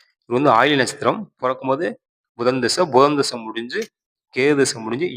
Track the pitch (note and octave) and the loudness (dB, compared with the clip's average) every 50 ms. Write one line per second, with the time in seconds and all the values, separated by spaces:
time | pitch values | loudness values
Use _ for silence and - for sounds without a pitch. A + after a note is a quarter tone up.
0 | _ _ _ _ _ - A#2+ B2+ D3 C#3 A2+ A2+ C3 D3 D3 C3+ A#2+ - - - | _ _ _ _ _ -4 -4 0 2 4 4 4 4 2 2 0 0 -2 -4 -2
1 | G#2 A#2+ D#3+ A3 G3+ - _ - B2+ B2+ C3 - C3+ C3 C3+ D3 F3+ G#3 A3 _ | -2 -2 -2 -2 -8 -14 _ -6 -6 -6 -6 -4 -4 -4 -4 -2 -4 -8 -8 _
2 | _ _ _ _ _ _ _ - A#2+ B2 C3 C3 A#2+ G#2+ - F3 F3+ D3+ A#2 B2+ | _ _ _ _ _ _ _ -2 0 0 0 2 -2 -2 0 0 -2 4 6 6
3 | C#3 D3 D3 C#3+ C3 - B2 A#2+ A2 A2+ A2 A#2 A#2 B2 D#3+ G#3 A3+ - _ _ | 6 6 4 0 -2 -4 -4 -10 -12 -10 -10 -10 -10 -8 -8 -8 -8 -10 _ _
4 | _ _ _ _ _ _ - B2+ C3+ D3 D3 C#3 C3 - - A#2 G#2+ A2+ A#2 C3+ | _ _ _ _ _ _ -4 0 2 2 4 2 2 0 0 -6 -8 -8 -6 -4
5 | F3 F#3 - | -6 -6 -6